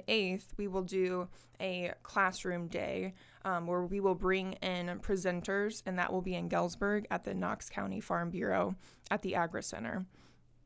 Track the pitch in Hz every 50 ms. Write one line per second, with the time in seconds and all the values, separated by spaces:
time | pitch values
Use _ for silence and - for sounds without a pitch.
0 | - - 226 220 196 180 185 190 - - - - 208 196 185 190 185 175 190 190
1 | 185 180 180 180 180 180 - - - - - - 185 190 180 180 175 170 - -
2 | - - - 208 190 185 185 - - 180 175 175 170 165 170 170 - - 190 190
3 | 185 190 185 - - - - - - 196 180 170 170 170 180 180 180 175 196 202
4 | 196 190 185 165 180 185 190 190 185 190 185 - 180 185 180 180 175 175 175 -
5 | - - 196 185 180 185 175 175 170 - 196 202 208 220 226 - - 190 185 180
6 | 175 - 185 185 180 185 180 170 175 170 175 175 175 175 170 - 202 202 208 208
7 | 214 - 190 180 - 202 196 185 185 202 214 - - - - 202 202 196 190 208
8 | - - 175 170 170 170 170 175 185 - 180 190 180 196 190 - - - - -
9 | - - 254 - - 185 - 180 170 170 170 - - - - - - - - 185
10 | 185 - - - - - - - - - - - -